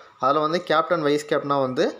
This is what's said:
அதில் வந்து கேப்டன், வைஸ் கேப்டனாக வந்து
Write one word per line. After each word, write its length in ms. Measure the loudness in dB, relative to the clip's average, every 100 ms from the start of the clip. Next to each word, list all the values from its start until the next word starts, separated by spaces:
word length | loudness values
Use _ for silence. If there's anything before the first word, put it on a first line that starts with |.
| -20 -4
அதில் 220 | 0 2
வந்து 220 | 0 -2
கேப்டன், 380 | 0 0 2 0
வைஸ் 320 | 2 0 0
கேப்டனாக 260 | -4 0 0
வந்து 380 | 0 0 -2